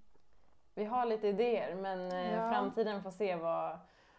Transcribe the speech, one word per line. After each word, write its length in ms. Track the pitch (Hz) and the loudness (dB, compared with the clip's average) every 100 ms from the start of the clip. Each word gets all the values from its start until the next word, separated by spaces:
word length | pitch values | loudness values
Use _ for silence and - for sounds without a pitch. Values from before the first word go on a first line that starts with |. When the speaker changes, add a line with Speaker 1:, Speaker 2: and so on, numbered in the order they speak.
| - - - - - - - | -20 -20 -20 -20 -20 -20 -14
Speaker 1:
Vi 100 | - | -6
har 220 | 208 247 240 | -2 0 0
lite 220 | 220 208 | 2 2
idéer, 460 | 196 240 214 139 | 4 4 2 0
men, 380 | 180 196 185 180 | -2 -4 -4 -2
eh, 200 | 180 180 | -2 0
Speaker 2:
Ja. 180 | 220 226 | 0 2
Speaker 1:
framtiden 520 | 240 - - 214 202 | 2 2 2 0 0
får 80 | 190 | -6
se 260 | 180 208 175 | -2 0 0
vad, 420 | 165 165 160 160 - - - | 0 0 -2 -6 -12 -20 -20